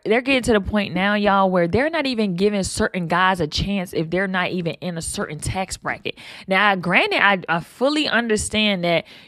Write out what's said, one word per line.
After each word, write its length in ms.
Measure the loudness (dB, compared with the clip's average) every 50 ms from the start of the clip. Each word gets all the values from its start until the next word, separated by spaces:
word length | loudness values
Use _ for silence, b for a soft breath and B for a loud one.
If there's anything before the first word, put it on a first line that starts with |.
| -2
they're 160 | 0 0 0
getting 200 | 2 2 0 2 2
to 100 | 2 2
the 80 | 2
point 340 | 2 0 -2 -2 -2 -2 -2
now, 180 | 0 0 0 2
y'all, 380 | 2 2 4 4 4 4 4
where 160 | 2 2 2
they're 240 | 2 2 0 0 0
not 160 | 0 -2 -2
even 280 | -2 -2 -2 -2 -2 0
giving 280 | 0 0 0 0 0 -4
certain 440 | -4 -2 -2 -2 -2 -2 -4 -2
guys 320 | 0 2 2 4 2 2 2
a 80 | -2
chance 460 | -2 -2 -4 -4 -2 -2 -4 -4 -4 -4
if 160 | -4 -4 -2
they're 180 | -2 -2 -2
not 220 | 0 0 -2 -2 -2
even 240 | -2 -4 -4 -4 -6
in 220 | -6 -8 -8 -6
a 40 | -6 -8
certain 360 | -8 -8 -8 -8 -8 -8 -8
tax 380 | -6 -6 -4 -4 -6 -8 -8
bracket. 400 | -8 -8 -8 -8 -6 -8 -10 -10 B B B B B B
Now, 280 | 0 2 4 4 4 2
granted, 480 | 2 0 2 2 2 2 2 2 4 4
I, 200 | 4 4 2 0
I 120 | -2 -2 -2
fully 480 | -2 -6 -4 0 0 2 2 2 0
understand 760 | 0 0 0 0 0 0 -2 -2 -2 0 0 2 2 0 0 0
that 220 | 2 0 0 0 B B B B